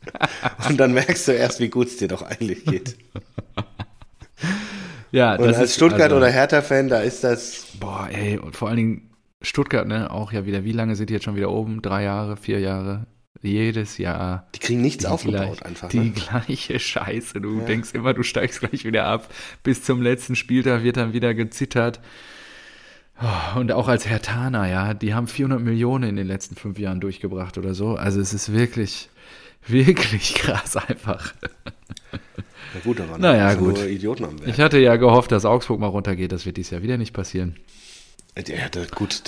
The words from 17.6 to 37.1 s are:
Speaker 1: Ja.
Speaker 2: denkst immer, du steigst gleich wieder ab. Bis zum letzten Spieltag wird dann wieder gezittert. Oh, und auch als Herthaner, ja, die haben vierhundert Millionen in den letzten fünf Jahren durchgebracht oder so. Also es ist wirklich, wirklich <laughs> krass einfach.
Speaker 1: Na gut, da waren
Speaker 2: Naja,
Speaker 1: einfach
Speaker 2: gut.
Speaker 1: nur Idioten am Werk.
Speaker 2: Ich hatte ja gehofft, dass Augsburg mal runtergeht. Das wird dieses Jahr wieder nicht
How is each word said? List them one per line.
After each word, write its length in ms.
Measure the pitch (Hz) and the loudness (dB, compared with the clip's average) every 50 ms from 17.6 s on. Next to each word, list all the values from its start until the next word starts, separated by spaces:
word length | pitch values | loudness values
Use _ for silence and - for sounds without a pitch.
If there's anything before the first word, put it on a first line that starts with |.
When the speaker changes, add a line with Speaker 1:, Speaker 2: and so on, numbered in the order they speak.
Speaker 1:
Ja. 40 | 113 | -2
Speaker 2:
denkst 240 | 113 110 117 110 - - | -2 -2 -2 -4 -4 -6
immer, 180 | 117 113 131 | -2 0 0
du 120 | 123 123 120 | 0 0 -2
steigst 340 | - - 113 - - - - | -2 0 -2 -2 -2 -2 -4
gleich 240 | - - - 139 - | -6 -4 -4 -6 -4
wieder 200 | 113 110 107 - | -2 0 0 2
ab. 280 | 104 110 113 - - - - - - - - | 0 0 -2 -4 -10 -16 -16 -16 -16 -18 -4
Bis 220 | - 139 127 - - | -2 0 0 0 0
zum 180 | - 131 123 | 0 0 2
letzten 320 | 123 120 127 123 - - 123 | 2 2 0 0 -2 -4 -4
Spieltag 480 | - - - 123 127 123 131 123 117 | -4 -2 0 0 2 4 2 2 2
wird 140 | 113 123 120 | 2 2 2
dann 160 | 123 117 113 | 2 0 -2
wieder 220 | 110 120 120 117 113 | 0 0 0 0 0
gezittert. 640 | 113 113 113 - - 139 - - 123 113 120 117 - - - - - - - - - - - - - - - - - - - - - _ _ _ - | 0 -2 -4 -4 -6 -6 -2 0 2 2 2 0 -4 -12 -20 -20 -20 -20 -20 -20 -20 -20 -20 -20 -20 -20 -20 -20 -20 -20 -20 -20 -20 _ _ _ -4
Oh, 380 | 120 113 95 87 82 82 98 127 | -4 -2 -2 -2 -4 -4 -2 -2
und 100 | 123 113 | 0 0
auch 160 | 95 120 117 | 0 0 2
als 220 | 127 120 104 - 107 | 2 2 2 2 0
Herthaner, 600 | 113 104 - - 110 120 123 131 127 107 98 92 | -2 -2 -2 -4 -4 -2 -2 -2 0 0 0 0
ja, 240 | 92 92 95 107 | 0 0 0 -2
die 220 | 107 101 110 104 107 | -2 -2 -2 -2 0
haben 140 | 120 120 117 | -2 -2 -4
vierhundert 320 | - - 135 131 135 117 | -2 -2 0 0 0 0
Millionen 500 | 120 113 113 113 120 120 131 131 123 110 | 0 0 2 2 2 2 2 0 0 -2
in 60 | 101 | -2
den 100 | 98 95 | -2 -2
letzten 300 | 95 95 95 - - - | -4 -4 -6 -6 -10 -14
fünf 240 | - - 104 95 101 | -10 -10 -8 -6 -4
Jahren 180 | 101 95 92 92 | -4 -4 -4 -4
durchgebracht 580 | 98 98 95 - - 92 92 92 92 95 - 92 | -4 -6 -6 -6 -8 -6 -6 -6 -8 -8 -8 -6
oder 160 | 90 95 92 | -4 -4 -2
so. 200 | 90 104 113 110 | -2 -2 -2 -2
Also 260 | - - 101 98 101 | 0 0 0 0 0
es 140 | 98 92 104 | 0 0 -2
ist 180 | 98 - 110 | -4 -4 0
wirklich, 560 | 104 113 120 120 - 120 104 - - - - - _ _ - - - - - - - _ - | 2 2 2 2 0 -2 -4 -4 -6 -10 -14 -16 _ _ -20 -20 -20 -20 -20 -20 -20 _ -4
wirklich 680 | - 117 131 131 165 185 - - 104 110 95 - - - | 2 4 6 8 8 6 6 2 0 0 -2 0 -2 -2
<laughs> 0 | |
krass 420 | - - 151 101 - - - - | 0 0 0 0 -2 -2 -4 -4
einfach. 560 | - - - - - - 104 92 - - - - - - - - - - - - - - - - - - - - - - - - - 101 - - - - - - | -4 -2 -4 -6 -4 -4 -6 -6 -6 -8 -12 -12 -12 -14 -14 -14 -14 -16 -16 -16 -16 -18 -18 -18 -18 -16 -16 -16 -16 -16 -16 -16 -16 -16 -16 -18 -20 -18 -16 -14
Speaker 1:
Na 60 | 92 | -6
gut, 160 | 92 120 117 110 | -4 -2 -2 -2
da 100 | 90 80 | -4 -6
waren 120 | 80 85 | -2 2
Speaker 2:
Naja, 260 | 185 170 131 107 101 101 | 4 6 6 8 6 6
Speaker 1:
einfach 100 | 101 90 | 6 6
Speaker 2:
gut. 140 | 92 92 98 | 4 4 2
Speaker 1:
nur 100 | 101 101 | 2 0
Idioten 380 | 95 101 92 98 107 131 - 110 | -2 -4 -4 -2 -4 -4 -4 -6
am 160 | 78 76 76 | -8 -8 -8
Werk. 80 | - 127 | -6 -2
Speaker 2:
Ich 120 | 110 135 | 2 4
hatte 180 | 147 156 143 139 | 4 6 8 8
ja 180 | 127 120 117 | 8 8 8
gehofft, 340 | 117 123 120 113 123 120 - | 8 8 8 8 8 8 6
dass 140 | 123 101 104 | 2 2 4
Augsburg 340 | 104 117 123 - - 113 101 | 4 4 2 2 0 -2 -2
mal 80 | 107 | -2
runtergeht. 460 | 101 92 101 92 101 95 87 92 87 | -2 -2 -2 -2 -2 -2 -2 -2 -4
Das 120 | 92 85 - | -4 -6 -6
wird 120 | 92 - | -8 -8
dieses 160 | 92 87 - | -8 -8 -8
Jahr 100 | 92 87 | -8 -6
wieder 160 | 95 117 127 117 | -4 -2 -2 -2
nicht 140 | 110 - | -4 -4